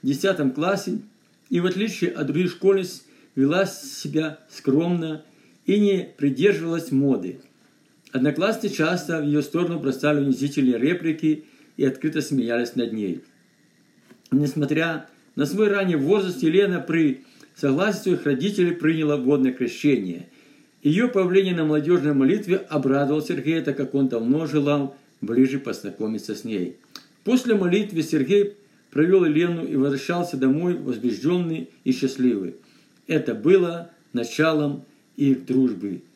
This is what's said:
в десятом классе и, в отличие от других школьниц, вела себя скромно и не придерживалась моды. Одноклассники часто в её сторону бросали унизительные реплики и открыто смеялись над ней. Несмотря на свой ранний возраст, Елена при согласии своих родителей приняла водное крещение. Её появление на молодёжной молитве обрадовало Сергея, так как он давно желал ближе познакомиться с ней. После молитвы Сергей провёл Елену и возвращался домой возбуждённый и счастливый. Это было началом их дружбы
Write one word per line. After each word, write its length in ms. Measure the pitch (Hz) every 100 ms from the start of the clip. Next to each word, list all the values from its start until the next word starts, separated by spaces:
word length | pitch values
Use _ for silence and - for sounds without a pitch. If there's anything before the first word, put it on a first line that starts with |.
в 40 | 131
десятом 460 | 139 196 180 139
классе 460 | 131 170 196 - - - _ _ _ _
и, 100 | 175
в 60 | 185
отличие 460 | 185 220 - 175
от 160 | - 139
других 240 | 147 180
школьниц, 520 | - 190 196 180 - _ _ _
вела 320 | - 139 175 190
себя 720 | - - - 143 151 156 151 _
скромно 760 | - - 135 170 175 160 151 - _ _ _ -
и 120 | 202
не 280 | 208 190 175 -
придерживалась 760 | 143 123 196 175 165 165 165
моды. 480 | 135 139 113 90 - - _ _ _ _ _ -
Одноклассники 600 | 131 139 143 196 220 208
часто 480 | - 160 180 151 160
в 40 |
её 180 | 147 147
сторону 360 | 139 170 170 165
бросали 420 | 139 131 147 147
унизительные 580 | 139 127 139 147 131 117
реплики 680 | 131 175 - - 156 151 - _ _ -
и 80 |
открыто 360 | 139 127 156 151
смеялись 560 | 139 139 117 117 120 127
над 160 | 113
ней. 300 | 110 98 85 - _ _ _ _ _ _ _ _ - _
Несмотря 800 | 131 147 156 139 151 165 156 - _ _
на 120 | - 139
свой 220 | 190 208
ранний 280 | 202 190 160
возраст, 460 | 139 208 185 175
Елена 380 | 160 180 202 175
при 440 | 139 165 156 127 - _ - -
согласии 460 | 143 135 208 190
своих 220 | 196 175
родителей 480 | 147 127 180 196 175
приняла 440 | 156 151 160 151 147
водное 360 | 127 143 131
крещение. 760 | 123 120 - 147 127 92 85 - - _ _ _ _
Её 260 | 143 170 240
появление 460 | 202 180 185 190
на 100 | 175
молодёжной 480 | 156 151 147 180 143
молитве 440 | 139 135 208 170 180
обрадовало 680 | - 151 131 139 135 151
Сергея, 400 | 151 156 147 165
так 140 | 135 139
как 180 | 135
он 140 | 139 131
давно 380 | 117 117 147 160
желал 500 | 151 143 143 135 - _ _
ближе 400 | 101 120 131 135
познакомиться 720 | - 98 101 - 110 110 -
с 100 | 104
ней. 320 | 113 104 87 - _ - _ _
После 320 | - 247 247
молитвы 480 | 208 180 185 214 165
Сергей 520 | - 151 131 202 202 - _ _ _
провёл 340 | 139 165 190
Елену 400 | 170 151 175 170
и 120 | - 127
возвращался 600 | 139 139 - 175 170 135
домой 380 | 131 147 180 175
возбуждённый 920 | - 113 120 104 139 180 170 160 - _
и 80 | -
счастливый. 640 | 127 135 131 123 104 90 - _ _ _ _ -
Это 280 | 151 127
было 560 | 113 131 185 175 170 170 _ _
началом 720 | 120 117 - 160 156 147 139 - _ _ -
их 300 | 139 127 -
дружбы 560 | 131 127 98 101 87 -